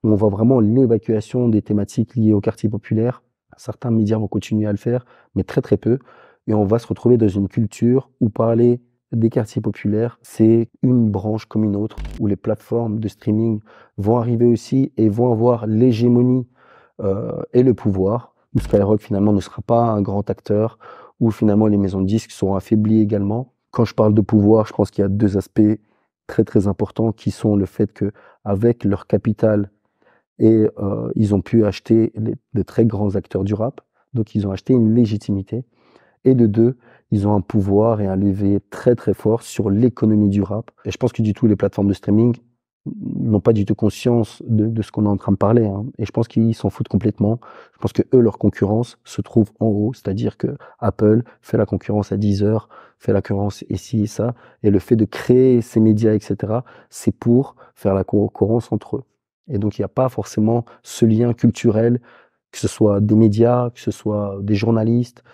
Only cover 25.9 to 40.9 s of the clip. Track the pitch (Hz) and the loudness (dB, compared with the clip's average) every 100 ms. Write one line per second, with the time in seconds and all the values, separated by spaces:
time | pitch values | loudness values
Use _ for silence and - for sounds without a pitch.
25.9 | _ _ _ - - 110 113 98 95 107 | _ _ _ -6 -2 0 0 -2 -4 -6
26.9 | - 113 104 - - 113 104 92 - 107 | -2 -4 -2 -8 -4 -2 0 -2 -4 -6
27.9 | - 101 - _ _ 110 98 117 120 101 | -4 -8 -8 _ _ -6 0 0 0 -4
28.9 | 101 - 101 113 104 110 104 98 _ _ | -4 -4 -2 -2 -2 0 0 -4 _ _
29.9 | _ _ _ _ - 110 113 107 - 101 | _ _ _ _ 0 2 4 0 -2 -6
30.9 | 107 117 - 107 101 - 117 104 95 - | -6 -4 -2 0 0 0 0 0 -4 0
31.9 | 113 113 - 110 110 _ 117 - - 113 | 2 2 -4 -8 -8 _ -6 -4 0 0
32.9 | 98 104 95 - 92 98 104 117 - _ | 0 -4 -4 -6 -6 -4 -4 -6 -8 _
33.9 | _ _ 123 107 110 98 95 - 127 110 | _ _ -6 -4 -4 -4 -6 0 2 4
34.9 | 117 113 104 - 98 98 113 - _ _ | 2 0 -2 -4 -6 -6 -10 -10 _ _
35.9 | _ _ _ 127 131 113 104 117 131 _ | _ _ _ 2 4 4 4 0 0 _
36.9 | _ _ 107 101 104 90 110 98 98 113 | _ _ 0 2 0 0 -4 0 2 2
37.9 | 107 98 95 101 95 101 101 _ - 123 | 0 -2 -2 -2 0 0 -2 _ -2 0
38.9 | 117 - 95 107 113 - - 107 101 123 | 0 -2 -2 -2 -2 -4 -6 -2 2 0
39.9 | - 110 107 104 101 95 104 - _ 104 | 2 0 2 2 0 -2 -6 -10 _ -12